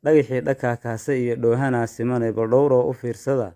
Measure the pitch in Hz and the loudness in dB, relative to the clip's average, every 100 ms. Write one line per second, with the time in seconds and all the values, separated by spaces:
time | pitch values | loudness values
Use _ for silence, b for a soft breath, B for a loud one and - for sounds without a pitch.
0 | 147 156 123 127 143 135 123 120 120 113 | 4 4 4 -2 -2 -2 -2 -4 -6 -8
1 | - 135 120 117 117 120 135 123 117 - | -4 -2 -2 0 0 2 0 -2 -4 -4
2 | 117 123 117 110 113 123 143 127 123 123 | -4 -2 -2 -2 2 2 4 2 2 -4
3 | 120 113 - 135 104 | -8 -8 -4 -4 -4